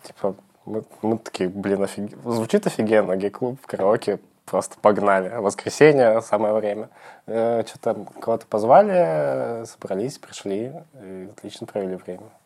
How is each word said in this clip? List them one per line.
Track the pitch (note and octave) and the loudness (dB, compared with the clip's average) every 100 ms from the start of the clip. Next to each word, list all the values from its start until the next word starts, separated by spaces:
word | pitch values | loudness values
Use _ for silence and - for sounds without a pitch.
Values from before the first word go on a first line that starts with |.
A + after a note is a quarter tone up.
типа, | - - G2 F#2+ _ _ - | -20 -8 -6 -6 _ _ -12
мы, | A2 - - | -10 -10 -6
мы | G#2+ A2+ | -2 -2
такие: | - - F#2 | -4 -4 -4
«Блин, | G2 G2+ G2 | -4 -2 0
офиг-, | G2 - G#2 - B2 | -2 -4 -10 -8 -4
звучит | A#2 A2+ - F3+ | -2 0 0 0
офигенно, | - G#2+ A2 G2 F#2+ | -2 2 4 4 0
гей-клуб, | G2+ - B2+ C3 - | -4 -4 -6 -8 -10
караоке, | - F#2+ A#2 - G2 _ _ - | -2 2 2 0 -6 _ _ -6
просто | F#2 - - | -4 -4 2
погнали. | G#2+ F#2+ G2+ F#2+ F#2 A#2 | 2 4 4 2 2 -4
Воскресенье, | G2+ - - - D3+ C#3+ A#2 A2+ | -4 -4 -4 6 6 8 6 4
самое | - G#2+ G#2+ | 0 0 0
время». | A2 G#2 G#2 A2 - - - - | 0 -2 -6 -10 -16 -20 -20 -6
Э, | A2+ A#2 A#2 | -2 0 0
чё | G#2+ - | -4 -6
там, | A#2+ G#2+ F#2 | -4 -4 -8
кого-то | - - A2+ - | -8 -4 -4 -2
позвали, | A2 A2+ D#3 G#3 F#3 E3 D#3 C#3+ C3 B2 A#2 - | 0 6 6 6 4 2 0 -2 -2 -4 -6 -10
собрались, | - - F#2+ B2 - | -12 -8 -4 -6 -8
пришли, | - - G2+ G2 B2 E3 D#3+ C3+ | -18 -12 -8 -6 -8 -12 -20 -20
и | F#2+ F#2+ F#2+ A2 | -16 -14 -16 -16
отлично | G#2 - A2+ | -18 -14 -10
провели | G#2+ F#2+ F#2 | -6 -6 -8
время. | - F#2 G#2+ _ | -10 -16 -16 _